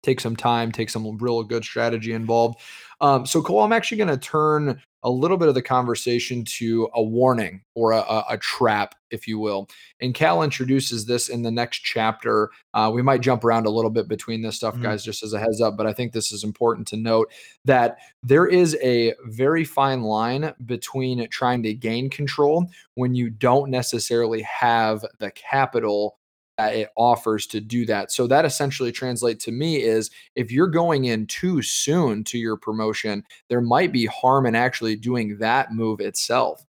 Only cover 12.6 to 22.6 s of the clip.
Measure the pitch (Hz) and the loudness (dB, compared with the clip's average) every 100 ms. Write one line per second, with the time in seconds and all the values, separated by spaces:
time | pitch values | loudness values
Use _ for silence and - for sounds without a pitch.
12.6 | _ 107 110 117 131 131 127 120 117 113 | _ 0 2 2 2 4 2 2 4 4
13.6 | 110 110 113 110 98 107 - 113 113 98 | 2 0 0 0 -2 -6 -6 -6 -6 -4
14.6 | 113 120 110 104 110 104 107 107 113 110 | -6 -4 -4 -4 -6 -10 -6 -2 -2 2
15.6 | 110 104 110 104 120 113 - 104 104 98 | 0 0 -4 -2 -4 -4 -6 -6 -8 0
16.6 | 117 113 110 110 113 113 110 - - _ | 0 0 -6 -6 2 2 2 -4 -20 _
17.6 | - 131 120 - - _ 123 143 180 180 | 4 4 4 0 -20 _ 4 6 6 6
18.6 | 175 151 131 120 113 - 120 110 135 160 | 4 2 2 4 2 -2 -12 0 2 2
19.6 | 160 - 135 131 110 107 117 131 151 - | 0 0 2 0 0 0 0 -2 -4 -8
20.6 | 117 120 - 135 127 123 113 - 127 123 | -8 -8 -6 -4 -4 -4 -6 -2 0 0
21.6 | 110 110 113 117 135 - 143 - 143 160 | -2 -4 -4 -4 -4 -4 -6 2 2 2